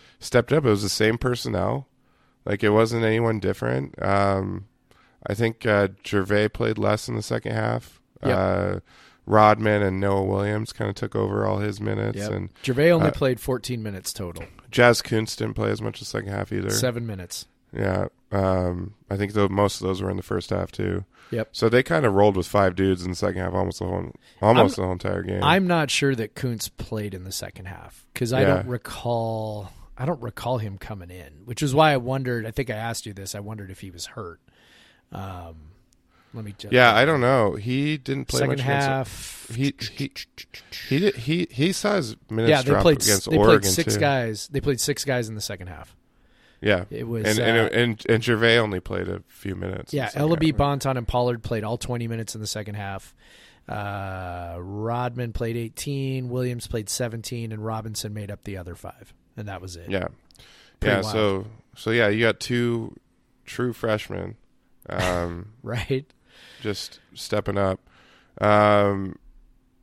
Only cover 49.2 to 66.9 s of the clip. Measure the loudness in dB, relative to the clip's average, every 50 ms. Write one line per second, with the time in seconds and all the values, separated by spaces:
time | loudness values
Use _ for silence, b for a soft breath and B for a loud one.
49.2 | -10 _ -20 -12 -10 -8 -8 -6 -6 -6 -6 -8 -10 -8 -6 -4 -4 -4 -2 0
50.2 | 2 2 2 4 2 2 2 2 0 0 0 -2 -2 -2 -2 -2 -2 -2 0 0
51.2 | 2 0 0 -2 -4 -6 -4 -4 -4 -4 -6 -6 -6 -6 -6 -4 -4 -6 -6 -6
52.2 | -8 -8 -10 -8 -8 -8 -6 -8 -8 -8 -8 -8 -8 -8 -10 -10 -12 -16 -20 b
53.2 | b b b b b b b b b -10 -8 -8 -6 -6 -8 -8 -8 -8 -8 -8
54.2 | -8 -8 -10 -10 -10 -10 -10 -12 -10 -10 -8 -6 -6 -4 -4 -4 -4 -4 -4 -6
55.2 | -8 -6 -6 -6 -4 -4 -4 -6 -8 -8 -10 -10 -8 -6 -6 -4 -4 -4 -4 -4
56.2 | -6 -4 -4 -4 -4 -4 -4 -6 -8 -6 -6 -6 -4 -6 -6 -4 -4 -6 -6 -8
57.2 | -10 -8 -8 -8 -8 -8 -8 -8 -8 -6 -6 -6 -8 -8 -8 -8 -8 -8 -8 -8
58.2 | -10 -10 -12 -12 -10 -10 -10 -10 -10 -12 -14 -14 -14 -16 -16 _ -20 -20 -20 _
59.2 | _ _ _ -12 -10 -10 -10 -10 -12 -12 -14 -14 -6 -4 -4 -4 -4 -4 -8 _
60.2 | _ _ b b b b b b b b b _ 0 2 2 2 2 0 0 2
61.2 | 2 2 2 0 -4 -8 -14 -20 _ _ _ -8 -2 0 2 4 4 4 4 4
62.2 | 4 2 2 0 -2 -2 0 0 2 0 0 -2 -4 -8 -12 -18 _ _ _ _
63.2 | _ _ _ _ _ -10 -6 -4 -2 -2 -2 -2 -2 0 0 0 -2 -6 -8 -8
64.2 | -8 -8 -10 -14 _ _ _ _ _ _ _ _ -12 -6 -4 -2 0 0 0 0
65.2 | -2 -2 -4 -8 -10 -14 -16 -14 -10 -8 -6 -6 -4 -2 -4 -4 -4 -8 _ B
66.2 | B B B B B B B B -6 -6 -4 -6 -8 -12